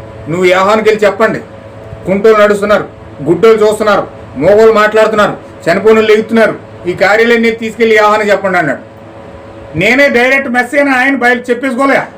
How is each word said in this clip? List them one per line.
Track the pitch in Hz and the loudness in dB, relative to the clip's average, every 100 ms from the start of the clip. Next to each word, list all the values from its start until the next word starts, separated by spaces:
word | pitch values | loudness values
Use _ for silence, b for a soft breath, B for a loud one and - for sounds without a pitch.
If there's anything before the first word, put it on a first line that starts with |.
| - - - | -18 -16 -8
"నువ్వు | 170 | -2
యోహానుకి | 185 180 190 220 214 | 2 2 2 2 2
వెళ్ళి | 214 202 | 2 0
చెప్పండి, | 196 220 147 - - - - - - - | 0 -2 -2 -10 -18 -20 -20 -18 -12 -4
కుంటోళ్ళు | 196 220 214 | 0 4 4
నడుస్తున్నారు, | 208 202 202 202 - - - - | 4 2 0 0 -2 -12 -20 -8
గుడ్డోళ్ళు | 135 170 226 220 214 | -2 2 4 4 2
చూస్తున్నారు, | 214 214 196 - - - 127 | 0 0 0 -2 -12 -14 -2
మోగోళ్ళు | 160 208 220 | 2 4 4
మాట్లాడుతున్నారు, | 214 208 220 214 214 190 123 B - 156 | 2 2 2 0 0 -2 -4 B -8 -2
చనిపోయిన | 190 208 220 | 0 2 2
వాళ్ళు | 214 | 4
లేగుతున్నారు, | 214 208 226 214 - - - 175 | 2 2 0 0 -2 -12 -10 -8
ఈ | |
కార్యాలన్నీ | 180 196 214 233 233 226 | -2 0 2 2 2 0
తీసుకెళ్ళి | 226 220 220 226 214 | -2 -8 -2 2 4
యోహానుకి | 214 214 208 | 2 2 0
చెప్పండి" | 190 196 180 | -2 0 -2
అన్నాడు. | 156 120 - - - - - - - - - 151 | -2 -6 -10 -20 -20 -20 -20 -20 -20 -20 -12 -4
నేనే | 196 254 285 | 0 2 2
డైరెక్ట్ | 233 254 277 277 | 2 0 0 -2
మెస్సయ్య | 240 247 294 | -2 -2 0
అని | 285 262 | 0 0
ఆయన | 262 269 | 0 0
బయలు | 240 247 247 | 0 0 -2
చెప్పేసుకోలే. | 240 269 240 277 233 - | -4 -4 -2 0 0 -4